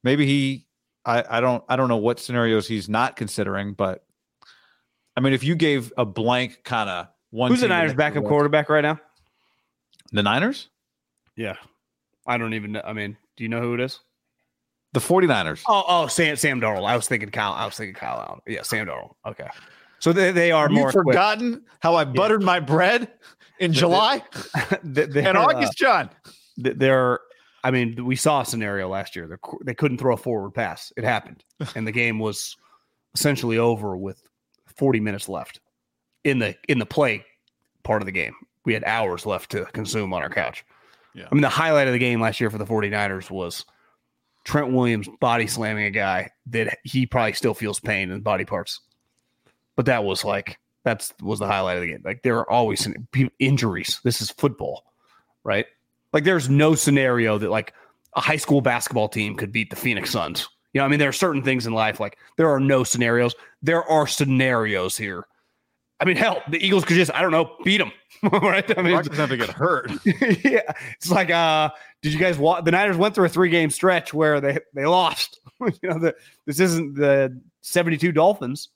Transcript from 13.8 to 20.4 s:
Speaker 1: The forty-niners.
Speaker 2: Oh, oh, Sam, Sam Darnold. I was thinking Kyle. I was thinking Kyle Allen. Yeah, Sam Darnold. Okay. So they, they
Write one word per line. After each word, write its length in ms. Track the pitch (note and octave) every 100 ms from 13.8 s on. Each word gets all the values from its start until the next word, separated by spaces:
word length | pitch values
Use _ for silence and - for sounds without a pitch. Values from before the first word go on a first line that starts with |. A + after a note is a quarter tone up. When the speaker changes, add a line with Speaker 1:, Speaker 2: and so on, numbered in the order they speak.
| C3 - _ _ _ _ _ _ _ _ _
Speaker 1:
The 60 | C3
forty-niners. 640 | - F3+ F3+ A2+ D#2+ D2+ -
Speaker 2:
Oh, 160 | G3+ F3
oh, 200 | F3 D3
Sam, 280 | - D#3+ C#3+
Sam 240 | D3+ C3
Darnold. 280 | A2 G2+ G2+
I 80 | A#2+
was 120 | -
thinking 220 | A#2+ G2+
Kyle. 240 | A2+ G#2
I 120 | - G#2+
was 100 | -
thinking 200 | G#2+ F2+
Kyle 260 | - A#1
Allen. 200 | G1+ G1+ -
Yeah, 160 | G#2+
Sam 220 | - A2 G2
Darnold. 280 | B1+ - _ D#2+
Okay. 220 | - C2 - - - _ _
So 140 | D#3+
they, 180 | F3 F#3
they 200 | F3